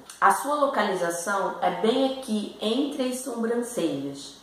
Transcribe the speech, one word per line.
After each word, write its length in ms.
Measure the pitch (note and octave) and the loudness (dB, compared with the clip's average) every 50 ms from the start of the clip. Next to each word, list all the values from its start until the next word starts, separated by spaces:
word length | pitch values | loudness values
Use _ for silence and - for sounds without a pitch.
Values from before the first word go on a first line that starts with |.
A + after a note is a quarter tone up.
| - - - - | -16 -18 -2 4
A 120 | F3+ G3 | 6 6
sua 240 | - - - C4+ D4 | 6 4 2 0 2
localização 1000 | D4 C#4 C#4 C4 A3 G#3 G#3 F#3+ F3 E3+ E3+ F3 - - G#3 G3+ G3 F#3 E3+ - - | 2 2 2 2 2 0 0 0 0 0 0 -2 -2 -2 -2 -2 0 0 -2 -2 0
é 80 | F#3 F3+ | 0 0
bem 480 | F3 F3 A3 A3 B3+ C4+ C4+ C4 - - | 0 2 2 2 4 4 2 2 0 -4
aqui 400 | - - G#3+ G#3 G3+ - - - | -4 -4 -2 -2 -2 -4 -6 -4
entre 500 | - G#3+ A#3 C4+ D4 C#4 - - B3+ B3+ | -2 0 0 2 0 0 0 -2 -2 -2
as 100 | B3 B3 | -2 -4
sobrancelhas. 1160 | - C4+ A#3 A#3 A3 A3+ A#3 A#3+ A#3+ - - F3+ E3 D#3 C#3+ C#3 C3+ C#3 C#3 - - - - - | -6 -6 -4 -2 -2 0 0 0 -2 -2 -2 -2 -2 0 -2 -2 -4 -6 -8 -10 -12 -14 -16 -18